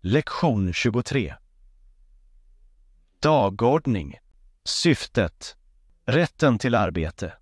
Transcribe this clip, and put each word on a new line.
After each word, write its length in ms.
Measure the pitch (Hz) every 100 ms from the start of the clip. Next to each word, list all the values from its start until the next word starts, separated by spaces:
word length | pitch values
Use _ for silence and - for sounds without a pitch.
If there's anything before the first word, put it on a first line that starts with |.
Lektion 720 | 90 135 - - 170 107 95
tjugotre. 640 | 87 120 113 - 139 82 - _ _ - _ - _ _ _ _ - _ _ _ _ _ _ _ _
Dagordning. 960 | 156 151 98 101 117 151 139 104 71 - _ _ - _ -
Syftet. 880 | - 175 139 - - 90 _ - - _ _ _ _ -
Rätten 540 | 135 170 - 147 113
till 160 | 131 117
arbete. 580 | 92 85 78 - 82 -